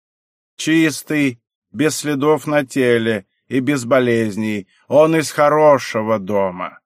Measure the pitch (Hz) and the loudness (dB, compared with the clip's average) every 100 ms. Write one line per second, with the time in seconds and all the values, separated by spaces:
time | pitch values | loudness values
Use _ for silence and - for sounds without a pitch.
0 | _ _ _ _ _ - 156 165 160 127 | _ _ _ _ _ -8 0 2 0 -2
1 | - 151 139 120 _ _ _ 107 151 - | -4 -2 -2 -4 _ _ _ -4 -2 -2
2 | 147 143 147 151 147 147 135 143 123 117 | -4 -2 0 0 0 -2 -2 0 2 2
3 | 113 107 - _ - 131 127 143 117 135 | 0 -4 -6 _ -6 -4 -2 -2 0 2
4 | 123 117 110 98 110 104 - _ - 143 | 2 2 0 -4 -4 -6 -8 _ 0 2
5 | 160 160 139 - 147 151 151 131 - 113 | 4 2 -2 0 2 4 4 4 0 -4
6 | 110 110 92 101 95 90 85 - | -2 -2 -2 -2 -2 -4 -10 -14